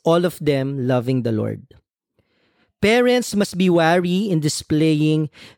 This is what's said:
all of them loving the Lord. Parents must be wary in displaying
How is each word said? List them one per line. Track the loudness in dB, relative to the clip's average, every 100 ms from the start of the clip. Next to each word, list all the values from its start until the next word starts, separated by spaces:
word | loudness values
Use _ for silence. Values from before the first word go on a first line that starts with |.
all | 0 0 0
of | -2
them | -2 -2 -2 -4 -2
loving | -2 0 -2
the | -2
Lord. | -4 -4 -8 -14 -20 _ _ _ _ _ _ _ _ _ -4
Parents | 0 2 2 0 0
must | -4 -4 0
be | 2
wary | 4 4 2 0 -2 0
in | -2
displaying | -2 -6 -4 0 2 2 2 0 -2 -8 -20